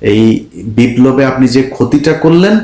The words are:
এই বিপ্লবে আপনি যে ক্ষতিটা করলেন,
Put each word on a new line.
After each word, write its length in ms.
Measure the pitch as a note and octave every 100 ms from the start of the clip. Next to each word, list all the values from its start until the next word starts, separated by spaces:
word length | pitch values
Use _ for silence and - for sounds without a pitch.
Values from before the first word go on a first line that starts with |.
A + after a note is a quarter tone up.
এই 220 | - G#2 A2+ A2 - E2+ G#2 A2
বিপ্লবে 480 | A#2+ A#2 B2+ B2+ C3+
আপনি 220 | C3 C3
যে 140 | B2 C3 -
ক্ষতিটা 380 | - D3 D3
করলেন, 420 | D#3 D#3+ E3+ F#3+ A3